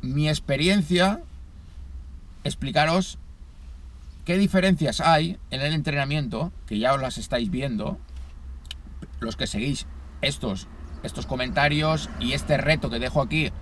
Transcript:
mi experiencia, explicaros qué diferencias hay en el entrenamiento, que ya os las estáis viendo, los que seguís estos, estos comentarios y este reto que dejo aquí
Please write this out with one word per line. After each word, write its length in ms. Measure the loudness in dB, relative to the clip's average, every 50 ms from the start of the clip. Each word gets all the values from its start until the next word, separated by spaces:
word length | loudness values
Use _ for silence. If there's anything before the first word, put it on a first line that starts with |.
mi 280 | -4 -2 0 2 2 2
experiencia, 880 | 2 0 0 0 0 2 4 4 6 4 4 4 4 6 6 4 4 2 -4 -12 -14 -16 -16 -16 -16 -18 -18 -16 -14 -14 -14 -12 -12 -12 -12 -12 -14 -14 -14 -16 -12 -6 -6
explicaros 720 | -6 -4 -4 -4 0 2 4 4 4 4 2 2 0 -4 -12 -14 -16 -16 -16 -18 -18 -18 -16 -16 -14 -14 -14 -14 -16 -16 -16 -16 -16 -16 -10 -2
qué 120 | 0 4 4
diferencias 640 | 4 6 6 6 6 6 6 4 4 0 0 2
hay 380 | 6 6 6 6 6 2 -2 -6 -8 -8
en 120 | -4 -2
el 120 | 0 0 0
entrenamiento, 760 | 0 0 0 0 0 0 2 0 0 0 0 -2 -2 -2 -4 -6 -8 -8 -4
que 100 | -2 2
ya 160 | 4 4 4
os 80 | 4
las 160 | 2 -2 -4 -4
estáis 320 | -4 -2 0 0 0 0
viendo, 480 | 0 0 -2 0 -2 -2 -2 -2 -4 -6 -8 -12 -12 -12 -12 -12 -12 -14 -12 -12 -12 -12 -12 -14 -14 -14 -14 -14 -14 -12 -12 -12 -10 -6
los 140 | -6 -6 -4
que 120 | -2 -4 -2
seguís 400 | -2 -2 -2 0 -2 -2 -4 -10 -12 -14 -14 -14 -8 -4
estos, 460 | -2 -2 -2 0 -2 -2 -2 -4 -6 -10 -14 -14 -14 -12 -10 -8
estos 240 | -8 -8 -6 -6 -4
comentarios 840 | -2 -2 -2 0 0 2 4 4 4 4 4 4 4 2 2 0 -4 -6 -4
y 140 | -2 -2 0
este 240 | 0 2 2 2 4
reto 340 | 4 4 4 4 2 0
que 80 | 0 0
dejo 240 | 0 0 2 2 2
aquí 280 | 2 2 2 2 0 -2 -6